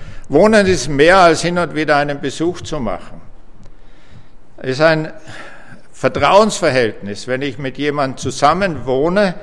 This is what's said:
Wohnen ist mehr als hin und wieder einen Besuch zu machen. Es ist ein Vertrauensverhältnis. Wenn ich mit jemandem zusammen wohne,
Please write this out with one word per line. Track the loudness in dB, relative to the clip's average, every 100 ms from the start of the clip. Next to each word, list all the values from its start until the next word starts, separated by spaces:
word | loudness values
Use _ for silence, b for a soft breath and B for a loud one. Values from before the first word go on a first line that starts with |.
| B B B
Wohnen | 4 6 6 4
ist | 2 0
mehr | 4 6 8
als | 8 6
hin | 0 -2
und | -2
wieder | -2 2 2
einen | 2 -2
Besuch | -6 -2 -4 -4
zu | -6 -4
machen. | -4 -6 -8 -14 -16 -16 -16 -16 b b b b b b b b -16 -12
Es | -6
ist | 2
ein | 4 4 -2 -10 B B B B B B B
Vertrauensverhältnis. | -2 -2 2 4 6 4 2 0 2 0 -2 -10 -10 -6
Wenn | -4
ich | -4 -6
mit | -8 -4
jemandem | -4 -2 -2 -4
zusammen | -6 0 2 2 0 -4 -2
wohne, | 0 2 2 0 -2